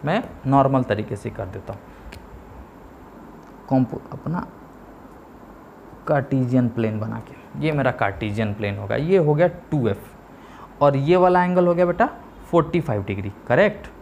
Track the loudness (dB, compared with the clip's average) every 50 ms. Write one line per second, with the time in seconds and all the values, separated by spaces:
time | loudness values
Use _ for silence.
0 | -2 -2 -2 -2 -4 -6 -14 -8 -2 2 4 4 4 4 2 0 0 0 -2 -2
1 | -2 -6 -8 -8 -8 -10 -8 -8 -10 -10 -10 -12 -12 -12 -14 -14 -16 -20 -20 -20
2 | -18 -18 -18 -18 -20 -20 -20 -20 -20 -20 -20 -20 -20 -20 -20 -20 -20 -20 -20 -20
3 | -20 -20 -20 -20 -20 -20 -20 -20 -20 -20 -20 -20 -4 0 2 2 2 0 -2 -10
4 | -10 -12 -16 -12 -8 -6 -6 -6 -8 -10 -16 -20 -20 -20 -20 -20 -20 -20 -20 -20
5 | -20 -20 -20 -20 -20 -20 -20 -20 -20 -20 -20 -20 -20 -20 -20 -20 -20 -20 -20 -12
6 | -2 0 0 0 0 0 0 0 0 2 2 2 2 2 0 -2 -2 -2 -2 -4
7 | -6 -6 -8 -10 -10 -14 -20 -20 -20 -16 -8 -4 -2 -2 0 2 0 0 0 0
8 | -2 -2 -2 -4 -6 -4 -2 -2 -2 -2 -2 -4 -4 -4 -4 -6 -4 -4 -4 -2
9 | 0 2 2 4 4 4 4 4 2 0 0 -6 -6 -4 -2 0 0 0 -2 -2
10 | -8 -20 -20 -20 -20 -20 -20 -20 -20 -20 -20 -20 -20 -20 -2 2 2 4 4 2
11 | 2 4 4 6 6 6 6 4 2 2 2 2 2 2 4 2 2 0 2 0
12 | 0 0 0 -12 -18 -20 -20 -20 -8 2 2 2 2 2 -2 -2 0 0 -2 -2
13 | -2 -4 -6 -6 -6 -8 -10 -12 -2 2 4 4 4 4 2 -4 -14 -18 -18 -20